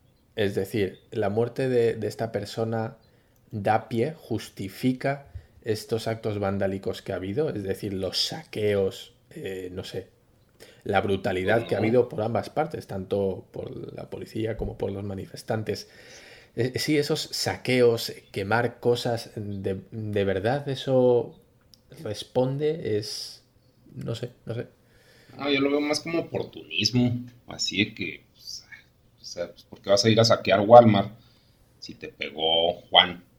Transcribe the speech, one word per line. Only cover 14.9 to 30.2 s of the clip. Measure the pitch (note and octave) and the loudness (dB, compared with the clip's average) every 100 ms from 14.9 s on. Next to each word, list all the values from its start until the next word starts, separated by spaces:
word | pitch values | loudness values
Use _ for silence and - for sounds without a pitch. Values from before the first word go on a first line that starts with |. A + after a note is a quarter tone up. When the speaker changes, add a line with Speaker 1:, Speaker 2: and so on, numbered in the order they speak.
Speaker 1:
los | G2 | -6
manifestantes. | G2+ F#2+ - - - A2+ G#2+ G2 - - - - - - - - | -8 -8 -10 -10 -6 -4 -4 -6 -10 -20 -20 -20 -20 -20 -10 -4
Eh, | B2+ - | -2 -2
sí, | - D3+ | 0 0
esos | C#3+ D3+ - | 0 -2 -4
saqueos, | - - G2 - B2+ A#2+ A2+ - - - | -6 -4 -4 0 4 6 4 -2 -12 -12
quemar | - G2 A2+ A#2+ - | -8 -2 0 0 -2
cosas, | B2 A#2+ B2 A#2 - - | 0 0 0 -4 -6 -10
¿de, | G2+ G2+ G2 F#2+ - | -8 -6 -6 -6 -8
de | A#2 G#2+ G2+ G2 | -10 -4 0 0
verdad | F#2+ G#2 C#3 C#3 | 0 0 -2 -2
eso | C3+ - C3 B2+ A#2+ A#2 - _ _ _ _ _ - | -6 0 4 6 4 0 -8 _ _ _ _ _ -12
responde? | D#3+ G#2 - - C3 C#3 D3+ E3 - G#2+ | -10 -10 -4 0 0 0 -2 -2 -2 -4
Es, | A2 - - - _ _ _ _ - - | -4 -10 -14 -18 _ _ _ _ -20 -12
no | - - | -8 -8
sé, | - - - | -10 -12 -10
no | A2+ | -10
sé. | - _ _ _ _ _ - | -10 _ _ _ _ _ -20
Speaker 2:
No, | - C#3+ | -8 -2
yo | C#3 | 2
lo | C#3 | 2
veo | D3 | 0
más | D3 D3+ | 0 -2
como | E3+ E3 | -2 -4
oportunismo, | - - - - D#2 D#2+ A2 A#2+ B2 A#2 - - - | -2 -6 -8 -12 -10 -2 2 4 4 2 -6 -16 -16
así | D#2+ - F#2 G#2+ | -8 -2 0 0
de | - | -2
que, | F2 C#2+ _ | -10 -10 _
pues, | _ - - - - - _ _ _ | _ -18 -16 -18 -20 -20 _ _ _
o | - | -14
sea, | F2+ F2 | -10 -10
pues, | - | -12
¿por | - - | -20 -8
qué | - | 2
vas | G2+ A2+ | 4 6
a | |
ir | |
a | A2 | 6